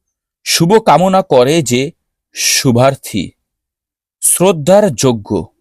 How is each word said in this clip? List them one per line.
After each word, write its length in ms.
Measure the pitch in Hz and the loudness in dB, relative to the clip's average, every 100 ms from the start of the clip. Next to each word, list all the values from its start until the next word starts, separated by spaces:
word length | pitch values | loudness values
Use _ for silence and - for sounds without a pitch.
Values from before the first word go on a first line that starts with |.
| _ _ _ _ | _ _ _ _
শুভ 340 | - - 170 214 | -6 -2 2 2
কামনা 440 | 214 151 185 190 | 4 2 2 0
করে 400 | 185 131 127 165 | 2 2 2 0
যে 280 | 135 123 139 - _ _ _ | 0 -2 -4 -10 _ _ _
শুভার্থী, 960 | - - - 139 117 135 139 - 104 80 _ _ _ _ _ _ _ _ - | -8 -4 -2 0 2 0 -2 -8 -8 -8 _ _ _ _ _ _ _ _ -8
শ্রদ্ধার 720 | - - 185 170 139 196 208 | -6 0 0 0 2 2 2
যোগ্য 580 | 120 135 117 98 98 76 _ | 0 -2 -2 -4 -6 -8 _